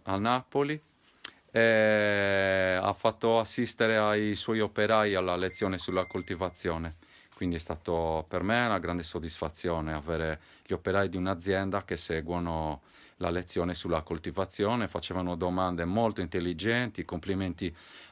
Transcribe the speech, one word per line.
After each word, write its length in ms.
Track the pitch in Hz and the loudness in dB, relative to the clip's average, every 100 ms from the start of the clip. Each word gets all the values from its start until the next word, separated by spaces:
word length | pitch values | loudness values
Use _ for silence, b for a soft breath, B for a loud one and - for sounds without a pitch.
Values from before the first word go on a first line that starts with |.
a 160 | - 98 | -4 -2
Napoli 600 | 107 127 123 143 143 151 - B B B B B _ | 2 0 0 -2 -2 -4 -10 B B B B B _
e 1300 | 117 113 110 107 107 104 104 101 98 98 95 92 92 | 4 6 6 6 6 4 2 2 4 4 4 2 2
ha 140 | 98 | 2
fatto 460 | 98 113 110 117 113 | 2 0 2 4 4
assistere 580 | 110 - 120 - 110 110 | 2 0 -2 2 4 4
ai 380 | 107 104 104 | 4 2 2
suoi 260 | 98 - 113 | 0 -2 0
operai 540 | 104 107 104 110 107 | 0 0 4 4 4
alla 220 | 95 92 90 | 2 2 0
lezione 420 | 92 - 101 92 | -2 -2 -2 -2
sulla 260 | - 92 | -2 -2
coltivazione. 920 | 90 92 90 87 92 - 87 82 82 82 b b b | 0 -4 -6 -4 -4 -4 -4 -2 -4 -8 b b b
Quindi 220 | - 92 85 | -6 -4 -2
è 20 | |
stato 680 | - 85 - 85 82 80 80 | -4 -8 -2 0 0 -2 -2
per 140 | 90 | -4
me 240 | 90 117 120 | 0 0 2
una 120 | 98 | 0
grande 240 | 85 87 | -2 -4
soddisfazione 920 | 82 87 80 - 78 - 90 82 78 | -4 -6 -8 -6 -8 -4 -2 -2 -2
avere 460 | 78 73 82 80 78 b b - | -4 -4 -2 -2 -4 b b -6
gli 80 | |
operai 340 | 90 - 95 98 | -4 0 0 0
di 80 | 90 | 0
un'azienda 680 | 92 95 90 95 98 98 | -2 -2 0 0 0 -2
che 120 | - 87 | -4 -6
seguono 840 | - 80 80 87 87 80 78 71 B B B - | -4 -4 -2 -4 -2 -2 -2 -6 B B B -6
la 120 | 87 | -2
lezione 440 | 85 90 - 87 | -2 -2 -2 -2
sulla 280 | 87 87 82 | -2 -2 -2
coltivazione, 840 | 78 82 90 87 95 - 101 120 110 | -2 -6 -4 -4 -4 0 0 0 -2
facevano 480 | - - 92 90 87 | -4 -4 -2 -2 0
domande 480 | 90 90 92 87 | 0 2 0 0
molto 360 | 85 101 117 104 | 0 2 2 0
intelligenti, 840 | 80 92 87 82 101 120 123 104 | -2 -2 -2 -2 0 0 0 -6
complimenti 720 | 87 87 80 95 95 87 90 82 B B B | -8 -6 -2 -2 -2 -4 -6 -8 B B B